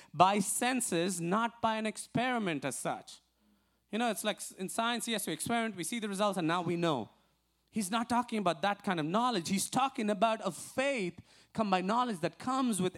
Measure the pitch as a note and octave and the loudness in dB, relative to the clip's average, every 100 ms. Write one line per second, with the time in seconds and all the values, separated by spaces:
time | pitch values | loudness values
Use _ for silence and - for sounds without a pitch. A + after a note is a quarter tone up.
0 | - D3 F#3 G#3 F#3+ - B3 B3+ - E3+ | -14 6 6 6 0 0 0 0 0 0
1 | F3+ F3 E3+ G3+ A#3 - A3+ A3 A3 - | 0 0 0 0 0 -2 -2 0 -4 -6
2 | - A#3 B3+ A#3+ G3 D3 C#3 - - A2+ | -4 -2 0 0 0 -2 -4 -4 -4 -6
3 | - - _ _ _ _ _ _ _ G#3+ | -10 -20 _ _ _ _ _ _ _ -2
4 | A#3+ G3 G#3+ - - - F#3+ - A3+ A#3+ | -2 0 -2 -4 -8 -8 -4 -2 0 -2
5 | A#3 A3 G3+ D#3+ - A#3 A3+ F#3 D#3+ A#3+ | -2 -4 -2 -4 -2 0 -2 -4 -6 -4
6 | G#3+ F#3+ G#3 F#3 D#3 F3 E3+ E3+ E3+ C3+ | -4 0 0 2 0 0 0 0 2 2
7 | G2+ _ _ _ _ _ _ A3 F#3 A3+ | -2 _ _ _ _ _ _ -6 -2 -2
8 | A#3 A#3+ A#3 A3 F3 D#3+ G3 G3+ - F3 | 2 0 0 0 0 2 0 0 -2 0
9 | D3+ G3 B3 A3 D#3 G3 - C4+ C4+ - | 2 2 2 0 0 -2 0 0 0 0
10 | G#3 G3+ A3+ A3 G3 D#3 - - C#4 C4+ | -2 2 2 2 -2 -6 -8 -2 0 0
11 | F3+ - - - _ - G#3+ F#3 F#3 A3+ | -2 -6 -20 -20 _ -4 0 2 2 2
12 | B3 F#3 E3 - - C4 B3+ F#3+ F3+ | 0 0 -4 -4 -4 0 0 2 -2